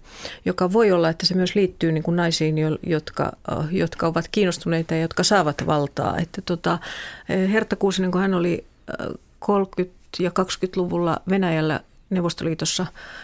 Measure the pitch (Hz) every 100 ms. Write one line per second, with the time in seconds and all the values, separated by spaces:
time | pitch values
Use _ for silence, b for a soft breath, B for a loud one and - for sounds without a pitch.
0 | B B B B 180 180 180 214 214 180
1 | 165 165 - 185 180 208 185 - 165 156
2 | 160 175 170 160 156 156 156 160 - 156
3 | - - 147 - - - 151 185 165 -
4 | 165 165 165 - 185 165 175 165 165 160
5 | 160 - 180 208 151 143 170 151 143 -
6 | 123 - 165 - - 175 - 170 B B
7 | B B - 185 190 220 220 202 202 190
8 | 185 180 196 185 175 - - _ - -
9 | - - - - - 202 190 - 180 -
10 | - - 180 180 185 - 185 190 180 175
11 | 170 - - 196 180 160 156 147 - -
12 | - 185 170 - 165 160 160 - 151 B
13 | B B